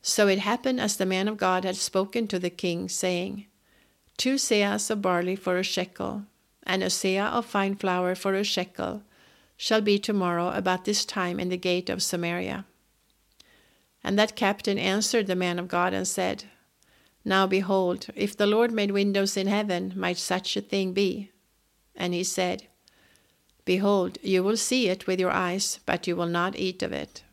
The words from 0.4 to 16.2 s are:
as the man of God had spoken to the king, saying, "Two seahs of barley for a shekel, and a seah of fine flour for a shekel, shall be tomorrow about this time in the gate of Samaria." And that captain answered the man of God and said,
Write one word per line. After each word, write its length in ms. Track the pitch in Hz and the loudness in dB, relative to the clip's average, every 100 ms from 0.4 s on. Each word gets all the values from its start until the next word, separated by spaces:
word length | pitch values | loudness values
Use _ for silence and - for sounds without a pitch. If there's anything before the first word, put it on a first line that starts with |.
| 202 240 262 254 | 2 0 0 0
as 160 | 214 - | 0 0
the 100 | 185 | 0
man 220 | 185 196 | 2 0
of 80 | 214 | 0
God 280 | 185 185 | 2 2
had 120 | 185 190 | 0 -4
spoken 500 | - 190 196 240 220 | -2 0 0 -2 -2
to 100 | 190 | -2
the 120 | 180 | -2
king, 380 | 175 180 170 180 | -2 -2 -2 -4
saying, 560 | - 185 180 190 202 - _ _ _ _ _ _ - | -2 -2 -2 -4 -8 -14 _ _ _ _ _ _ -4
"Two 200 | 254 269 | 0 0
seahs 540 | - 214 202 208 - | 2 2 2 0 -2
of 120 | 214 | 0
barley 340 | 196 175 180 196 | 2 2 2 -2
for 220 | 190 180 | 0 0
a 40 | |
shekel, 640 | 185 - 185 - - 208 202 _ _ _ | 0 -2 -4 -4 -6 -6 -10 _ _ _
and 200 | - 190 | -4 -2
a 40 | 185 | 0
seah 420 | 185 196 185 208 | 0 0 0 0
of 140 | - | -2
fine 320 | 233 202 196 196 | -2 -2 -2 -2
flour 380 | 196 180 180 | -2 0 0
for 200 | 185 196 | -2 -2
a 80 | 190 | 0
shekel, 600 | 202 - 180 - - 208 - _ - _ _ _ | 0 -2 -4 -6 -6 -6 -12 _ -20 _ _ _
shall 260 | - 220 | 0 2
be 160 | 208 202 | 4 2
tomorrow 500 | 208 208 180 170 175 | 2 0 0 0 0
about 380 | - 185 185 185 | 0 0 -2 0
this 180 | 208 | -2
time 340 | - - 180 180 | -2 -4 -4 -2
in 120 | 180 | -4
the 80 | 180 | -2
gate 320 | 180 180 180 | 0 0 -2
of 120 | 190 | -4
Samaria." 640 | - 175 170 175 185 196 196 _ _ _ _ _ _ _ - _ _ _ _ _ - | -2 -2 -2 -4 -4 -8 -10 _ _ _ _ _ _ _ -20 _ _ _ _ _ -2
And 120 | 202 | 2
that 180 | 214 - | 2 2
captain 400 | 196 202 - 196 | 0 0 -2 0
answered 500 | 185 196 214 233 196 | 0 0 2 0 0
the 80 | |
man 240 | 185 180 175 | 0 0 -2
of 80 | 175 | -2
God 280 | 175 180 | 0 0
and 120 | 190 185 | 0 -2
said, 380 | - | 0